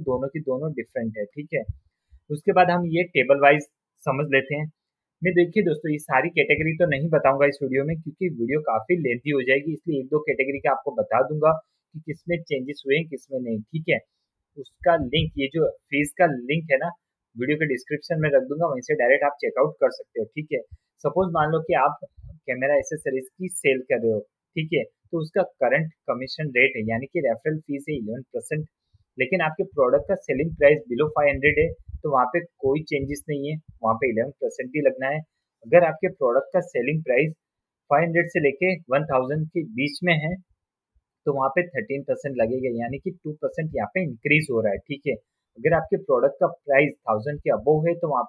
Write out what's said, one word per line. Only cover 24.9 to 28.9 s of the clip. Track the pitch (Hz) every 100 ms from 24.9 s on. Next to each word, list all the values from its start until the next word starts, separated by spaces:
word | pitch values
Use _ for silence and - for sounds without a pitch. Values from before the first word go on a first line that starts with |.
| _ _ 170
उसका | 156 202 180 -
current | 123 135 160 - -
commission | 120 131 - 156 123
rate | 131 123
है | 110
यानी | 113 135
कि | 175
referral | 135 113 156 156
fees | 156 139 143
है | 147
इलेवन | 107 120 131
परसेंट, | 120 - 156 156 _ _